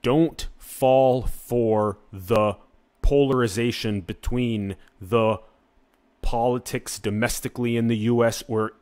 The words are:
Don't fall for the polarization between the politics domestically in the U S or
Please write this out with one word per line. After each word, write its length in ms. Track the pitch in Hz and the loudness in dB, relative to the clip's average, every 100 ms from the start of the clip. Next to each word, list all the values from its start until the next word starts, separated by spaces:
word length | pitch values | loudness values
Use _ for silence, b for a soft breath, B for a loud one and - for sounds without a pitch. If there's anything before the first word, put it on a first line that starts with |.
Don't 460 | 123 147 165 - - - | 2 2 2 -2 -12 -12
fall 640 | - - 131 131 131 127 | -18 0 4 6 4 2
for 720 | 113 - - 120 113 107 107 92 _ | -2 -6 -4 0 2 2 0 -4 _
the 440 | 98 92 110 107 98 _ _ _ _ | -16 0 2 2 -2 _ _ _ _
polarization 1000 | - 143 139 131 117 98 120 - 110 101 | 2 4 4 2 0 0 -2 -2 -4 -6
between 760 | 87 110 - 123 120 110 98 95 b _ | -8 -8 -4 -2 -2 -2 -4 -8 b _
the 360 | 92 117 110 101 - _ _ _ _ _ _ _ | -2 2 2 0 -8 _ _ _ _ _ _ _
politics 760 | - 120 123 123 - 127 - - | -2 0 0 -2 -4 -10 -8 -8
domestically 800 | 107 104 117 - - - 120 | -4 -2 -2 -2 -8 -4 -2
in 120 | 117 113 | 0 0
the 100 | 113 | 0
U 260 | 110 120 | 0 2
S 180 | 117 - - | 2 0 -6
or 240 | 110 110 _ | -4 -4 _